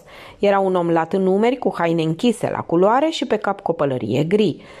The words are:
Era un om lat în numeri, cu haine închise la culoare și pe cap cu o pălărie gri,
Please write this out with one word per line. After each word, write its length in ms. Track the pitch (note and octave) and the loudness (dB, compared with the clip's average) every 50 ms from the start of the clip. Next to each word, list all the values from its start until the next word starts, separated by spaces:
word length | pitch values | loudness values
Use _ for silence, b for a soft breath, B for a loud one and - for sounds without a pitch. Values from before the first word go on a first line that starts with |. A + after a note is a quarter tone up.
| - B B B B B B B | -18 B B B B B B B
Era 200 | - G3+ G3 G3 | 2 2 2 2
un 160 | G3 F#3+ F#3 | 2 2 0
om 160 | F3+ F3 E3+ | 0 0 2
lat 220 | E3 E3 D#3+ D#3+ | 0 0 0 0
în 100 | - F#3+ | -2 0
numeri, 340 | F#3+ F#3 F#3+ G3+ A3 A#3+ C4 | 2 2 2 4 2 2 0
cu 180 | B3 - G3+ - | 0 -2 -4 -2
haine 260 | - E3+ E3 E3+ E3+ | -2 -2 0 0 0
închise 480 | D#3+ D#3+ D#3+ E3 - B3 A3 - - B2 | 0 -2 -2 0 0 0 0 0 -4 -4
la 100 | G2+ - | -4 -6
culoare 480 | B2 - E3 E3+ F3+ G#3 A#3 C4+ D4+ D#4+ | -4 0 2 2 4 4 4 2 2 0
și 180 | D#4+ - - | -2 -4 -4
pe 100 | - A#3 | -4 -4
cap 240 | G#3 - G3+ G3 G3 | -2 -2 -4 -6 -4
cu 100 | - - | -4 -6
o 40 | E3+ | -2
pălărie 500 | - D3+ C#3 C3 B2+ A#2 G2+ A#2+ C3 D#3 | -2 -2 -2 -2 -4 -4 -2 -2 -2 0
gri, 320 | E3 G3+ G#3 A3 E3+ - B B B B B | 0 2 2 2 0 -2 B B B B B